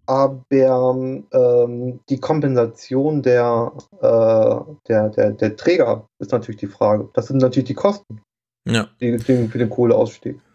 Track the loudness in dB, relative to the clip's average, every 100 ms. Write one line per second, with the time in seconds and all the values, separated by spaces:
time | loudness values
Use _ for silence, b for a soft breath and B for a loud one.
0 | -4 0 0 -2 -2 2 4 2 0 -2
1 | -4 -8 -2 2 4 4 2 -2 -8 -10
2 | -6 -6 -2 -2 0 0 0 -4 -6 -2
3 | 0 0 2 2 2 0 -2 -8 -20 -2
4 | 2 4 4 4 2 0 -6 -20 _ -2
5 | 0 0 -2 0 -4 -2 0 2 0 -2
6 | -8 _ -6 -6 -6 -12 -14 -2 0 0
7 | -2 -6 -4 0 0 0 -4 -2 -2 -2
8 | _ -20 _ _ _ _ -4 -2 -4 _
9 | -4 -4 0 0 0 -2 -4 0 2 2
10 | 0 -4 -14 -14 _